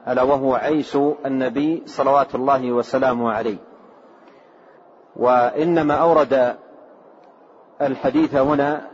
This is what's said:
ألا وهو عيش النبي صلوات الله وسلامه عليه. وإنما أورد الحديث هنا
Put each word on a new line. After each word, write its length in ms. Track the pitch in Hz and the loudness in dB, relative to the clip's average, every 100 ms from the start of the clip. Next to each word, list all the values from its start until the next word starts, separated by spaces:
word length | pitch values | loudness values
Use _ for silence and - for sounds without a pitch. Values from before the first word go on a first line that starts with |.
| - | -4
ألا 140 | 127 | 0
وهو 320 | 131 139 135 | 2 2 0
عيش 420 | 120 127 156 131 139 147 147 139 | 0 0 -2 -2 0 0 -2 -4
النبي 560 | 131 127 120 151 165 - | -4 -2 -2 -2 -4 -6
صلوات 480 | - 135 139 131 | -2 2 2 2
الله 380 | 127 135 135 123 | -2 0 0 0
وسلامه 600 | 120 117 131 131 120 117 | -2 -2 0 0 0 -2
عليه. 260 | 110 113 92 - - - - - - - - _ _ - - - - _ - | -2 -4 -6 -12 -20 -20 -20 -20 -20 -20 -20 _ _ -20 -20 -20 -20 _ -4
وإنما 800 | 123 123 120 143 165 165 151 | 2 2 2 0 0 0 0
أورد 600 | 147 165 156 127 131 123 - - - - - - - - - _ - _ - | 2 2 4 2 2 0 -2 -12 -20 -20 -20 -20 -20 -20 -20 _ -20 _ -6
الحديث 520 | 143 131 135 143 151 | -4 -2 -2 0 2
هنا 540 | 139 135 147 143 151 - | 2 2 2 0 -2 -8